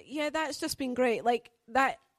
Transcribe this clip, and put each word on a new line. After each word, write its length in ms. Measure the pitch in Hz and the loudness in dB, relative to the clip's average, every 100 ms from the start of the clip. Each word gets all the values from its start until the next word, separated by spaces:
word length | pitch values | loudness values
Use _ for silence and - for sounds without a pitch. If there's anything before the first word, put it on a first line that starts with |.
| - | -8
yeah, 220 | 285 294 | -4 -2
that's 300 | 311 302 - | -2 -4 -4
just 180 | 320 - | -6 -4
been 160 | 262 | -2
great. 300 | 247 254 202 233 | 2 2 2 2
Like, 260 | 233 - _ - | 0 -2 _ -4
that, 280 | 247 262 - _ | 2 2 0 _